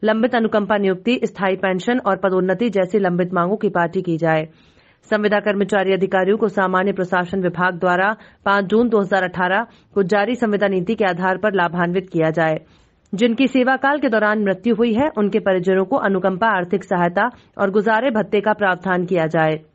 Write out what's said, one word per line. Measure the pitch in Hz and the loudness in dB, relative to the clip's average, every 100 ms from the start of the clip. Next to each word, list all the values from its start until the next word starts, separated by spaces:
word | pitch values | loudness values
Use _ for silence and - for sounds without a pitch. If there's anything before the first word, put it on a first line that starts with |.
लंबित | 214 220 247 | 0 0 0
अनुकंपा | 254 220 214 202 208 | 0 0 0 0 0
नियुक्ति, | 196 185 208 247 | 0 0 0 0
स्थायी | 226 - 190 185 | -2 -2 -2 0
पेंशन | 190 185 180 247 226 | -2 -2 -2 -2 0
और | 190 | 0
पदोन्नति | 196 185 185 185 240 | 0 0 0 0 0
जैसी | 202 180 220 | 0 0 0
लंबित | 190 175 180 | 0 0 0
मांगों | 180 175 - | 0 0 0
की | 208 | -2
पार्टी | 180 170 185 | 0 -2 -2
की | 175 165 | -4 -2
जाए। | 160 160 160 _ _ _ _ _ _ | 0 0 -2 _ _ _ _ _ _
संविदा | 214 208 208 | -2 2 0
कर्मचारी | 208 202 196 208 190 | 0 0 0 0 2
अधिकारियों | 190 190 190 185 214 | 0 2 0 2 2
को | 214 | 0
सामान्य | 196 185 185 190 | 0 0 2 0
प्रशासन | 190 180 185 175 196 | -2 -2 -2 -2 -2
विभाग | 180 170 180 | -2 0 -2
द्वारा | 175 180 180 196 214 - _ | 0 0 2 0 -2 -10 _
पाँच | - 202 | 0 0
जून | 196 214 240 | 2 2 2
दो | 214 | 2
हज़ार | 190 196 | 2 0
अठारह | 180 180 180 190 233 - _ | 0 -2 0 0 -2 -12 _
को | - | -2
जारी | 185 208 202 | 0 2 0
संविदा | 247 226 208 202 | 0 0 0 0
नीति | 190 180 | 0 -2
के | 226 | 0
आधार | 196 175 185 185 | 0 0 -2 0
पर | 214 | 0
लाभान्वित | 190 175 170 175 180 190 | 0 0 0 0 -2 -4
किया | 170 160 | -2 0
जाए। | 160 160 156 - _ _ _ _ | 2 0 -2 -6 _ _ _ _
जिनकी | 185 240 226 262 | 0 0 2 0
सेवा | 269 247 262 | 2 2 2
काल | 269 294 | 0 0
के | 269 | 0
दौरान | 220 208 214 | 0 0 0
मृत्यु | 202 185 220 | 0 -2 0
हुई | 214 240 | 0 0
है, | 220 294 254 | 0 -2 0
उनके | 208 214 | 0 0
परिजनों | 190 185 180 190 | 0 0 2 0
को | 190 277 | 2 0
अनुकंपा | 202 190 190 185 226 | 0 0 0 0 0
आर्थिक | 196 180 196 | 0 -2 -4
सहायता | - 180 175 175 226 - _ - | -2 0 0 0 -2 -4 _ -4
और | 196 | 0
गुजारे | 196 202 220 262 | 0 2 0 0
भत्ते | 220 196 208 | -2 0 0
का | 208 | 0
प्रावधान | 208 196 180 190 180 175 | 0 0 0 -2 -2 0
किया | 180 160 | 0 0
जाए। | 165 160 156 156 | 2 0 0 -8